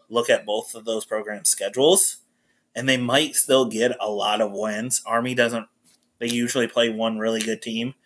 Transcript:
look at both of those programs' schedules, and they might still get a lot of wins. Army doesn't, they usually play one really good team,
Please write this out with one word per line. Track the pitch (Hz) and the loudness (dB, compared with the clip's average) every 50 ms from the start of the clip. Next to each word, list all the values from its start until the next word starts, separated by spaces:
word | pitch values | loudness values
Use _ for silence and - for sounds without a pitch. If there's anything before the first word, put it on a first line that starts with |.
| _ _ | _ _
look | 110 117 117 - | -2 0 4 4
at | 120 - 104 | 2 2 2
both | 107 104 110 107 - - | -2 -4 -4 -4 -6 -12
of | 113 107 | -10 -6
those | 113 113 110 - | -6 -6 -6 -4
programs' | - 113 107 104 104 107 101 90 - | -4 -6 -6 -6 -6 -10 -2 0 0
schedules, | - - 98 104 104 127 139 160 185 196 - - - - _ _ _ _ _ _ _ _ _ _ _ | 0 0 -2 -4 0 4 4 6 6 6 4 2 0 -6 _ _ _ _ _ _ _ _ _ _ _
and | 120 123 135 | -2 0 0
they | 131 | 2
might | 127 123 120 127 143 156 143 - | 2 2 2 2 2 2 2 0
still | - - - 131 135 131 | -2 2 4 4 4 4
get | 113 113 110 120 123 120 - | 2 0 0 0 0 0 -2
a | 98 107 | -4 -4
lot | 104 101 98 104 107 107 | -2 -2 0 0 0 0
of | 113 104 | 0 -2
wins. | 98 101 107 110 104 107 117 127 - - - | -2 -4 -4 -4 -4 -6 -4 -4 -4 -4 -2
Army | 107 113 117 120 127 127 | -2 -2 0 0 0 0
doesn't, | 123 120 117 120 113 107 _ _ _ _ _ _ _ _ _ _ _ | 2 2 2 0 -4 -8 _ _ _ _ _ _ _ _ _ _ _
they | 120 120 | -4 -2
usually | 117 120 120 117 - 135 120 | -2 -2 -2 0 0 0 -2
play | 113 - 120 117 117 | 0 2 0 0 2
one | 110 110 113 113 113 107 | 0 -2 -2 -2 -2 -2
really | 110 113 113 113 | -2 -2 -2 -2
good | 107 113 110 101 | -2 -4 -4 -4
team, | - 117 110 113 117 131 135 _ _ | -6 -6 -4 -4 -4 -6 -8 _ _